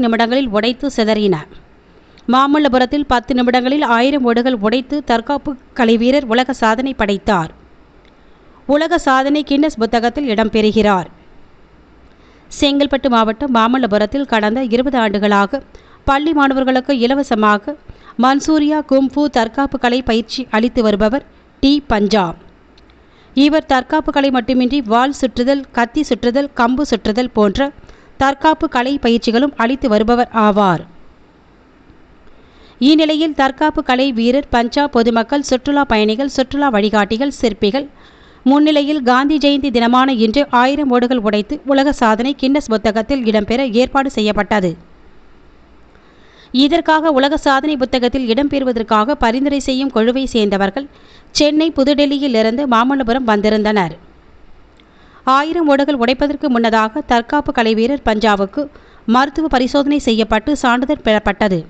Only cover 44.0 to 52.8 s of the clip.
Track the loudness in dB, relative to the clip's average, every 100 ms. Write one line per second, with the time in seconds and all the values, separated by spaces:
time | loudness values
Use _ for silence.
44 | -2 -2 -2 0 -2 0 -2 -4 -14 -20
45 | -20 -20 -20 -20 -20 -20 -20 -20 -20 -20
46 | -20 -20 -20 -20 -6 0 2 2 2 2
47 | 2 2 0 0 0 0 0 -2 -2 -2
48 | -2 -2 -2 0 0 -2 -2 -2 0 0
49 | 0 0 0 0 0 -2 -2 -2 -2 0
50 | 0 0 -2 -2 0 0 -2 -4 -10 -16
51 | -20 -20 -8 0 2 2 0 0 0 2
52 | 0 -2 -2 0 0 0 0 2